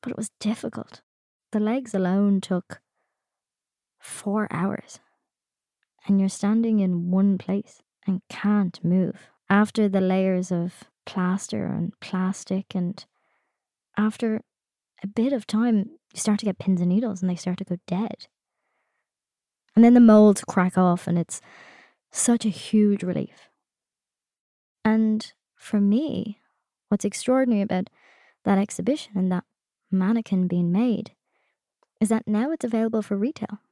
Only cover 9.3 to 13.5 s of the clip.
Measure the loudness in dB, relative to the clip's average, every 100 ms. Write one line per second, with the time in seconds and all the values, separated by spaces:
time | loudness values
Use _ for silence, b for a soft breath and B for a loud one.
9.3 | _ _ 2 2 0 0 2 0 0 0
10.3 | 0 -2 -4 -4 -8 -20 _ -10 -4 -2
11.3 | -2 -4 -6 -4 -4 -6 -8 -8 -4 -2
12.3 | -4 -6 -6 -4 -4 -4 -6 -18 _ _
13.3 | _ _